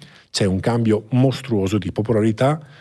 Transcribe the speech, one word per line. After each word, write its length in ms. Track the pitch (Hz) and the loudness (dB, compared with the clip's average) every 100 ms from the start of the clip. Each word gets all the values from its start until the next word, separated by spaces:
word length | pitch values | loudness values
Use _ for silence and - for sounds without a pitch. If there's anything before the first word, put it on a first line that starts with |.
| - - _ | -20 -20 _
c'è 140 | - | -2
un 160 | 101 95 | 0 0
cambio 460 | 120 117 113 104 - | -2 0 0 0 0
mostruoso 680 | 123 131 127 - 107 95 104 | 2 2 0 -2 -2 0 -2
di 120 | - | -2
popolarità, 720 | - 104 110 110 107 131 156 - - | -4 0 2 2 2 0 0 -6 -20